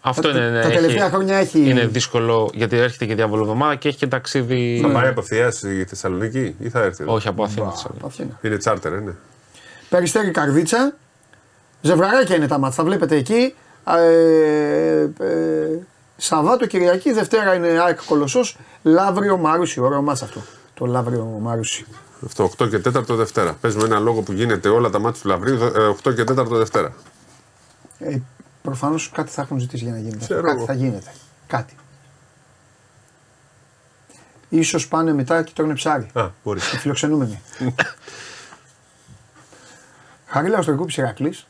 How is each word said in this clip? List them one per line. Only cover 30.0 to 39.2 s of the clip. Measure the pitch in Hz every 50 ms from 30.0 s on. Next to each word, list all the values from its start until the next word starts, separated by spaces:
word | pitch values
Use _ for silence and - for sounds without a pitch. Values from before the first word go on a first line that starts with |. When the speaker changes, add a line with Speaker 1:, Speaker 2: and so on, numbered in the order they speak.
| 110 113 110 104 113
Speaker 3:
Ξέρω | - 185 160 165
Speaker 2:
Κάτι | 165 147
Speaker 3:
εγώ. | 127 117
Speaker 2:
θα | 113 139
γίνεται. | 127 131 131 113 98 95 - - - - - _ _ _
Κάτι. | - - 123 117 - - - - - - - _ - _ _ _ _ _ _ _ _ _ _ _ _ _ _ _ _ _ _ _ _ _ _ _ _ _ _ _ _ _ _ _ _ _ _ _ _ _ _ _ _ - - - _ _ - _ _
Ίσως | - 160 165 156 - 165 - -
πάνε | - 160 165 165 156
μετά | 143 135 127 165 165 160
και | 160 -
τρώνε | - 156 156 151
ψάρι. | 131 - 160 151 139 110 98 -
Speaker 3:
Α, | 123 110 92 92 _ _
μπορεί. | - 104 95 - - -
Speaker 2:
Οι |
φιλοξενούμενοι. | 131 - 143 143 - - 147 151 151 135 113 104 95 - - - -
Speaker 3:
<laughs> | 127 127 127 127 147 - - - - - - - - - - - - - - - _ - _ _ _ _ _ _ _ _ - -